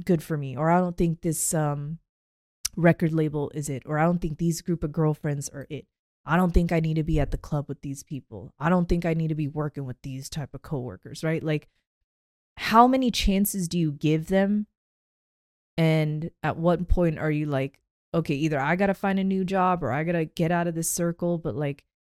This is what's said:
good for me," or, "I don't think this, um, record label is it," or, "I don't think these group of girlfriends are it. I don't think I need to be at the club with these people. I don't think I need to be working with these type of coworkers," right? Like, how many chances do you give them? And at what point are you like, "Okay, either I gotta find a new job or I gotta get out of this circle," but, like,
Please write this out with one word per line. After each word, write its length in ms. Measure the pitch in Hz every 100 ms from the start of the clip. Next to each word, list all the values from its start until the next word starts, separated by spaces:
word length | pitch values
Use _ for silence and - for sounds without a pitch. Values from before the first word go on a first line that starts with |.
good 180 | 180 175
for 140 | - 156
me," 180 | 139 131
or, 140 | 160
"I 80 | 175
don't 180 | 180 175
think 240 | 170 160
this, 300 | 175 151 -
um, 460 | 165 151 143 143 165 _ _ _ _ _ _ - -
record 360 | 165 160 165
label 380 | 160 151 147 143
is 140 | 156 143
it," 140 | 135 -
or, 120 | 151
"I 60 |
don't 160 | 165 175
think 180 | 175 147
these 240 | 170 160
group 220 | - 165
of 80 | 156
girlfriends 560 | 147 156 147 156 143 143
are 180 | 143 131
it. 180 | 139 - _ _ _
I 120 | - 165
don't 160 | 185
think 160 | 170 170
I 80 | 165
need 140 | 160
to 80 | 160
be 160 | 160 156
at 100 | 139
the 60 | 139
club 280 | - 147 143
with 120 | 139
these 200 | 143 139
people. 520 | - 131 - 107 123 -
I 100 | 151
don't 200 | 180 175
think 160 | 175
I 100 | 170
need 140 | 165 160
to 60 |
be 140 | 156 147
working 360 | 151 151 143
with 160 | 135 123
these 260 | 139 131 135
type 240 | 165 135
of 80 | 135
coworkers," 640 | - 147 123 92 - 147
right? 180 | 160 160
Like, 260 | 147 151 - _ _ _ _ _ _ _ _ -
how 280 | - 220 247
many 240 | 262 254
chances 580 | - - 190 208 196 170
do 100 | 175
you 120 | 160
give 340 | 143 151 156 160
them? 380 | 190 196 208 208 _ _ _ _ _ _ _ _ _ _ -
And 540 | 160 160 156 151 165 -
at 140 | 156 -
what 300 | 165 170 180
point 300 | - 175 156
are 120 | 156
you 160 | 151 151
like, 340 | 139 135 - _ _ _
"Okay, 200 | 165 156
either 240 | 139 160 147
I 160 | 139 180
gotta 180 | 196
find 240 | 190 196 190
a 60 |
new 200 | 190 190
job 380 | 185 190 185 180
or 80 | 139
I 140 | 135
gotta 220 | 160 175 156
get 260 | - 165
out 140 | 175 170
of 60 |
this 140 | 165 165
circle," 480 | - 170 170 175 170
but, 160 | 160
like, 300 | 110 143 139 _ _ _